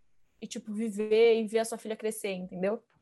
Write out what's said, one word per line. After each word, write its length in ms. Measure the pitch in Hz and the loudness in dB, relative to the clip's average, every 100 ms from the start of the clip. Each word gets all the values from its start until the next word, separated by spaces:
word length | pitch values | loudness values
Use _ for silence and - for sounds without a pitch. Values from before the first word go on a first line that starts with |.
| _ _ _ _ | _ _ _ _
e, 60 | 220 | -12
tipo, 240 | 226 220 | -12 -8
viver 680 | 208 226 196 214 214 233 226 | -6 -4 -4 2 6 6 6
e 60 | 220 | 2
ver 120 | 220 | -2
a 60 | 226 | -2
sua 120 | - | -6
filha 180 | 214 214 | -8 -6
crescer, 380 | 214 214 202 | -6 -6 -6
entendeu? 500 | 185 180 180 185 226 - _ | -6 -8 -2 -2 -2 -8 _